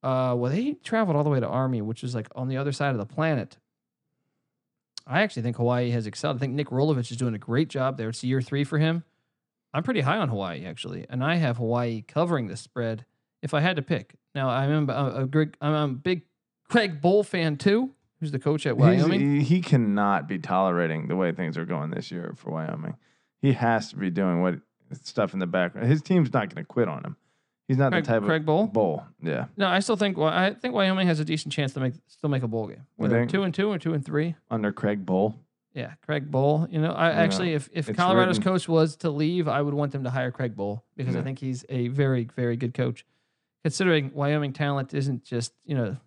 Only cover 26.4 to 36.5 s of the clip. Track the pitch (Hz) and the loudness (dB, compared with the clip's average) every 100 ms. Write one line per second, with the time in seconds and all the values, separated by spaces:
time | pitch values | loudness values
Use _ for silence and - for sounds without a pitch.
26.4 | 101 85 - - 107 71 - - _ _ | -2 -8 -6 -2 -2 -2 -10 -14 _ _
27.4 | _ _ - 131 139 175 143 113 104 160 | _ _ -2 2 4 2 2 2 2 0
28.4 | 156 156 220 196 98 76 - _ 82 65 | 2 2 2 2 2 0 -8 _ -4 -4
29.4 | - - 196 180 196 208 202 180 156 170 | -4 -2 0 0 0 0 0 2 0 2
30.4 | 190 208 254 240 190 190 185 156 156 156 | 0 0 -4 0 2 2 2 2 0 -4
31.4 | 147 139 139 135 131 123 _ _ 156 139 | -4 -2 -2 0 -4 -4 _ _ -2 0
32.4 | 120 113 104 - - - 214 117 165 196 | 0 -4 -6 -10 -20 -4 2 2 2 2
33.4 | 196 165 208 185 165 156 135 147 165 160 | 0 0 0 0 0 -2 0 -2 -2 -4
34.4 | _ 113 104 101 104 104 95 92 107 113 | _ -2 -2 0 0 0 0 2 2 -2
35.4 | _ _ _ - 120 - - 151 143 131 | _ _ _ -10 -10 -12 -6 -4 -2 2
36.4 | 139 | 4